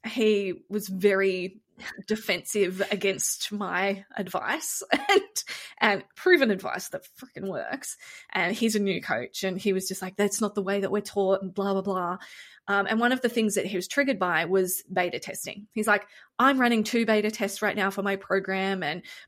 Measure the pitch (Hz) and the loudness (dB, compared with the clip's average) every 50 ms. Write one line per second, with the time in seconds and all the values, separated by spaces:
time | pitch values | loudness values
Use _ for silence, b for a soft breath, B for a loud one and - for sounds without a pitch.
0 | - 226 220 254 220 214 214 202 202 190 175 - - - 202 214 190 190 190 185 | -12 -6 0 2 4 4 4 4 2 -2 -4 -8 -8 -6 -6 -6 -4 -4 -2 2
1 | 180 202 196 190 196 196 185 185 175 185 - - _ _ _ - B B B B | 4 4 6 6 4 2 2 0 -2 -6 -8 -12 _ _ _ -16 B B B B
2 | B - 220 220 - - 185 180 - - - 214 196 175 185 185 196 - 214 190 | B -4 -4 -2 -2 -2 -2 -2 -2 -2 2 2 2 2 2 -2 -2 -2 -2 0
3 | 185 196 190 - - - - - - - 208 202 208 180 180 180 190 196 196 190 | 0 0 0 0 -2 -2 -2 -4 -6 -6 -4 -4 -4 -2 -2 0 0 0 -2 -4
4 | - - - - 196 190 - 180 - - 254 320 - - - - - - - - | -6 -10 -8 -8 -6 -4 -4 -4 -2 -2 -4 -4 -4 -6 -6 -6 -2 0 0 2
5 | - 415 403 381 - - - - - B B B B B B B - 220 202 - | 4 4 2 2 2 0 -6 -8 -8 B B B B B B B 2 2 2 2
6 | - _ _ - - 359 359 311 277 226 202 190 - - - 175 - - - - | -4 _ _ 0 4 6 6 6 6 4 2 0 -2 -6 -6 -6 -8 -8 -10 -10
7 | - - _ - - 262 - 247 190 196 175 131 - - - 269 - - - B | -12 -14 _ -20 -20 -18 -12 -10 -8 -6 -6 -6 -6 -6 -8 -8 -8 -10 -12 B
8 | B B B B B B B 196 175 175 214 - 226 220 214 214 202 196 180 - | B B B B B B B -2 -2 -2 0 0 0 0 2 2 0 0 -2 -2
9 | - - - 113 123 - - - - 190 185 - - 208 190 190 185 - 190 - | -2 -4 -4 -4 -4 -6 -6 -4 -4 -4 -2 -2 0 0 0 0 0 -4 -6 -6
10 | 185 185 185 - 202 202 196 - 220 202 202 208 190 190 202 202 196 - - 208 | -8 -6 -2 0 0 0 0 0 -2 -2 0 -2 -2 0 0 0 0 0 0 -2
11 | 208 - - 202 196 190 196 190 196 190 185 - 196 202 196 196 190 202 190 185 | -2 -2 -2 0 2 4 2 2 0 -4 -4 -2 0 0 0 0 0 0 -2 0
12 | 180 175 180 185 B B B B B B B B B - 202 202 196 - 220 220 | 0 -2 -4 -6 B B B B B B B B B 0 0 2 2 2 2 2
13 | 233 240 262 254 254 233 233 233 220 208 196 - - 190 214 180 180 - - 285 | 4 2 2 2 0 0 2 2 2 2 2 0 -2 -2 -2 -4 -4 -2 0 0
14 | 285 269 262 180 190 180 165 156 170 160 185 190 185 180 185 - - - 190 185 | 2 2 2 0 0 2 2 2 2 2 2 2 2 2 -2 -6 -6 -4 0 0
15 | 180 175 - 117 - 185 - - - - - 202 208 - - 220 214 220 208 202 | 0 0 -2 -6 -8 -8 -10 -8 -10 -10 -12 -12 -14 -8 -4 -2 2 2 2 2
16 | - B B B B B B - 240 269 277 262 254 240 240 220 214 - - 233 | 0 B B B B B B 4 4 4 6 6 4 4 4 4 2 2 2 2
17 | 233 214 220 214 208 214 220 - 233 202 208 - 214 208 - 208 190 196 190 - | 4 4 4 4 2 0 -2 -2 -4 -4 -2 -2 -2 -2 0 0 0 0 0 -2
18 | 196 202 196 190 190 - 196 196 190 190 190 190 190 196 196 190 175 143 160 180 | -2 -2 -2 -2 -2 0 0 0 0 0 -2 -2 0 -2 -2 -2 -2 -4 -6 -6
19 | - B B B B | -10 B B B B